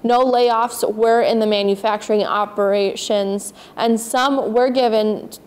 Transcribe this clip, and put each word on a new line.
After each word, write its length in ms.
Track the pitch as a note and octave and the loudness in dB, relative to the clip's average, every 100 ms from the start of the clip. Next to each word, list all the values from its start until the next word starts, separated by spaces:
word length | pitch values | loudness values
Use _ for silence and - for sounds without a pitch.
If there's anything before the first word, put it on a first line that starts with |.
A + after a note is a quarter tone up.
No 240 | A#3 A#3+ B3+ | 2 2 4
layoffs 640 | B3 A#3+ A3+ A#3+ A#3 - | 2 2 2 -2 -2 -4
were 300 | G#3+ A3+ A#3 | 0 2 4
in 160 | - A3+ | 2 2
the 80 | G#3+ | 0
manufacturing 800 | G#3 G3+ G3 A3+ G#3 - G#3+ | 0 0 0 -2 -4 -2 -2
operations, 1300 | F3 G3+ G#3 G#3 G3+ G3+ G3 - - G#3 G3 G3+ - - - - | 0 -2 -4 -2 0 0 -2 -4 -2 -2 0 -4 -8 -18 -18 -4
and 220 | A#3 A3+ | 0 0
some 540 | - C4 C4 C4+ G#3+ | 0 0 0 0 0
were 180 | A3+ B3+ | 0 2
given 580 | B3+ A#3+ A3 G#3+ G3+ - - | 2 2 2 0 -2 -8 -20